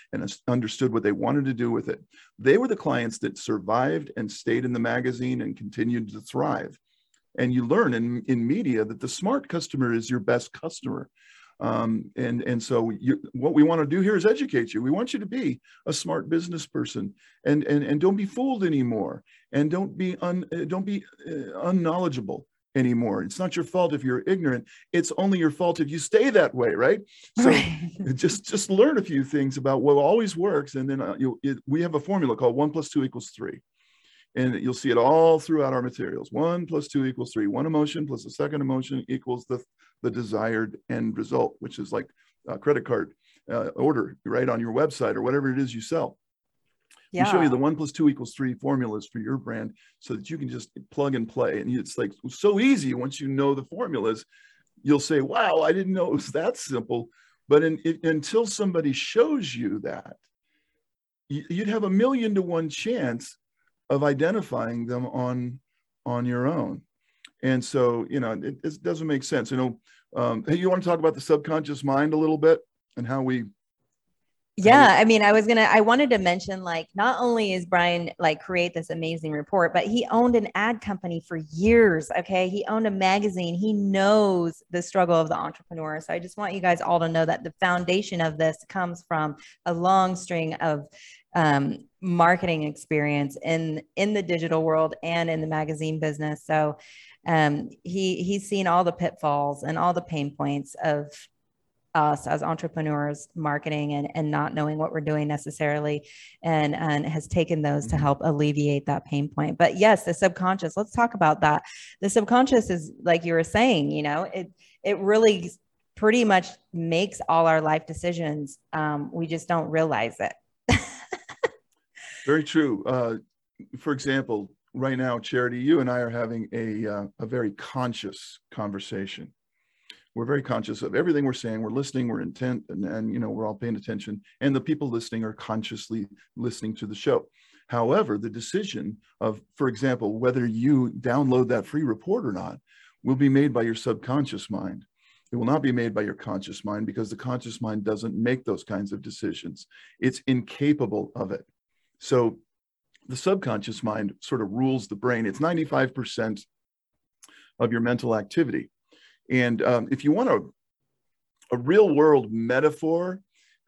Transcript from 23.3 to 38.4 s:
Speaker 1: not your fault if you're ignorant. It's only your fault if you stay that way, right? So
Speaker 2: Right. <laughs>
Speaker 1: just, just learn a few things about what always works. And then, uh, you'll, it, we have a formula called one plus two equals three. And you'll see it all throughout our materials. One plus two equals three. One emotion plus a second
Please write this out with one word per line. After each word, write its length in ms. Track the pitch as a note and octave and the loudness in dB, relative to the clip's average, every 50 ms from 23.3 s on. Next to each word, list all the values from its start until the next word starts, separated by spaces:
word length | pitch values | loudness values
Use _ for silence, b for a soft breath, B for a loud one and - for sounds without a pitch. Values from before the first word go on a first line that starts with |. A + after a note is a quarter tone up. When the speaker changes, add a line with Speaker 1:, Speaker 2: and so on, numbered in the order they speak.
| - - | -6 -6
Speaker 1:
not 160 | F#3 F3+ - | -6 -4 -4
your 80 | E3+ E3 | -4 -4
fault 280 | - - F#3 F3+ E3 | -2 0 2 2 2
if 120 | D3+ C3+ B2 | 0 0 -2
you're 180 | B2+ B2 B2 - - | 0 -2 0 0 0
ignorant. 400 | G3 F#3 E3 C#3 B2+ A#2+ - b b b b b | 0 2 2 0 0 0 -4 b b b b b
It's 180 | - E3+ E3 - - - | 0 0 0 0 0 0
only 200 | F#3+ G3 F#3+ F3+ | 2 2 4 4
your 120 | D#3+ D3+ | 4 2
fault 300 | C#3+ - F3+ F3 E3+ D#3+ | 2 2 0 2 2 0
if 100 | D#3 C#3+ | -2 -2
you 80 | D#3 E3 | -4 -6
stay 320 | - - G#3+ G#3+ B3+ C#4 | -2 2 4 4 6 6
that 240 | A3 G3 D3+ - - | 6 6 6 6 4
way, 200 | B2+ A#2+ A2 D#2+ | 2 2 2 2
right? 260 | G2 B2 D3+ G3+ - G3+ b b b b b b A3+ | 4 4 4 4 2 0 b b b b b b 4
So 80 | B3 | 6
Speaker 2:
Right. 440 | C4 - - F3 E3+ D#3+ D#3 E3+ E3 - - | 8 8 6 4 0 -2 -6 -8 -8 -8 -6
<laughs> 160 | G3 C3 C3+ | -4 -4 -2
Speaker 1:
just, 300 | B2+ F#3 F3 - - - | 0 0 0 0 -2 -6
just 240 | - G#3+ G3+ - - | -4 -4 -2 -2 2
learn 280 | F#3+ F#3+ B3 D#4 D#4 G#3+ | 6 6 6 6 6 2
a 40 | |
few 220 | - - D3 C3+ C3 | 0 0 -2 -2 -2
things 320 | C3+ D#3 D3 C3+ C3+ C3 | 0 0 0 0 0 -2
about 260 | C#3+ C3 C3+ C3+ B2 | -2 0 0 2 2
what 140 | B2 D3 C#3+ | 6 6 6
always 400 | C#3+ C#3 D#3 G3+ A#3 A3+ G3 - | 6 6 4 4 2 2 0 -2
works. 400 | E3 F3+ G#3 E3+ D3 C#3 C3+ - | -2 -2 0 0 0 -2 -4 -6
And 120 | C3+ C3 C#3 | -6 -4 -4
then, 120 | C#3 C3+ | -4 -4
uh, 160 | G#2 F#2 - - | -4 -4 -4 -2
you'll, 200 | C3 B2+ A2+ - | -2 -2 -2 -2
it, 160 | - C#3 C3 - - | -4 -4 -4 -4 -4
we 160 | C3 C#3+ D#3+ | -2 0 0
have 140 | E3+ E3+ D3+ | 0 0 -2
a 40 | D3 | -4
formula 360 | - F3+ G3+ F#3+ D3+ B2 A2 | -2 0 0 0 2 0 0
called 180 | - C#3 A#2+ A#2 | 2 2 2 4
one 160 | C3+ D3 D3+ | 2 0 0
plus 180 | D3+ E3 C#3+ - | 0 -2 -4 -2
two 140 | - D3 | -2 -2
equals 280 | C3 B2+ - A#2+ - - - | -2 -2 -4 -8 -14 -14 -14
three. 260 | - G#2+ - - - _ _ _ b b b b b b b b b b b - | -12 -10 -10 -10 -12 _ _ _ b b b b b b b b b b b -4
And 180 | B2+ B2+ B2+ A#2 | -2 -2 -2 -2
you'll 200 | - - B2+ B2 | -2 -2 -4 -4
see 160 | - - C3+ | -2 0 2
it 80 | A#2 A#2+ | 4 4
all 420 | A#2 C3+ D#3 D#3+ E3 E3 D#3+ D#3 | 6 6 6 6 6 6 6 4
throughout 320 | - - D#3+ D3+ C#3 C3+ | 2 0 0 0 0 0
our 100 | C3 B2 | 0 -2
materials. 480 | B2 B2 B2+ - G#2+ - - - - - | -4 -4 -6 -8 -8 -8 -8 -8 -10 -6
One 360 | C3+ C#3+ D#3 E3+ F3 F3+ E3+ | -4 -2 -2 0 -2 -4 -4
plus 200 | D3 D#3+ D3+ D3 | -4 -4 -6 -4
two 200 | - - C#3+ C3 | -2 -2 -2 -2
equals 260 | C3 B2+ B2+ A#2+ - | -2 -4 -6 -8 -6
three. 160 | - A2+ G#2 G2+ | -2 -2 -2 0
One 180 | - A#2+ D3 | 0 -2 -2
emotion 400 | D#3+ D#3 D3+ D3+ D3 - E3 D3+ | 0 2 0 0 0 -2 -4 -6
plus 200 | C#3 C3 A2+ - | -6 -6 -10 -10
a 40 | B2+ | -10
second 300 | - - | -6 -4